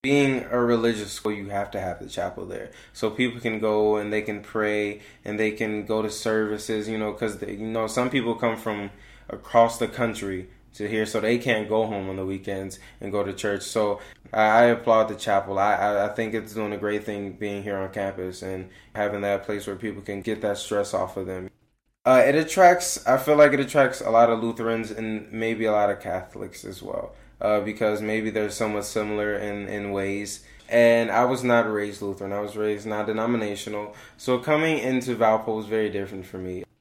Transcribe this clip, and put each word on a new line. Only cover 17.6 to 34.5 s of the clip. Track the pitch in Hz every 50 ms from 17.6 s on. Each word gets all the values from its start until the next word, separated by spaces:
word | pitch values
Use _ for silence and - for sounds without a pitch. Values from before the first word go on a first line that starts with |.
| 98
here | 104 98
on | 95 95 95 -
campus | 107 98 98 95 95 92 92 92 -
and | 98 95 95 92 95 92 - - - - _
having | 107 104 101 104 101
that | 101 101 101 98 -
place | - 104 101 95
where | 104 98
people | 95 113 107 95 101
can | 98 - 101 98
get | 92 110 107 107
that | - 104 101
stress | - - - 107 101 101 - -
off | 98 95 92 -
of | 98 92
them. | 92 92 92 92 95 _ _ _ _ _ _ _ _ _ _ _
Uh, | 127 131 127 117
it | 139 139
attracts, | 156 165 156 - 196 185 175 180 180 - - - - -
I | 117 131
feel | 131 131 151 151
like | 147 151 143 135
it | 139
attracts | 139 123 - 147 135 127 127 -
a | - 113
lot | 113 113 120 117
of | 117 110 113
Lutherans | 117 113 - 113 113 113 113 110 110
and | 104 110 113 110 110 107 - -
maybe | - 110 113 113 113 107 113
a | 110
lot | 104 104 104 101
of | 101 95
Catholics | - 98 87 92 - - - - - - - - -
as | - 95 - 98
well, | 98 - - - - - - - - - _
uh, | - 104 107 104
because | 101 107 107 - 113 107 107 104
maybe | 107 107 107 110 107 110
they're | 104 110 107 104
somewhat | 98 - 117 107 104 104 101
similar | - - 110 104 107 104 107 104 104 104
in, | 101 104 104 104 104 101 98
in | 101 104 101 101
ways. | 98 98 98 98 98 101 104 101 - - - - - - -
And | - - 117 120 117 117 117 117 110
I | 98 113 123
was | 127 131 123 127
not | 123 120 117 113 107
raised | 107 104 104 104 101 -
Lutheran. | 101 98 98 98 98 98 98
I | 101
was | 104 101 101
raised | 107 107 107 104 101 101
non-denominational. | 110 107 104 107 107 107 110 110 120 120 113 107 104 101 101 - 107 104 104 104 104 - - - - -
So | - - - 127 123
coming | 123 151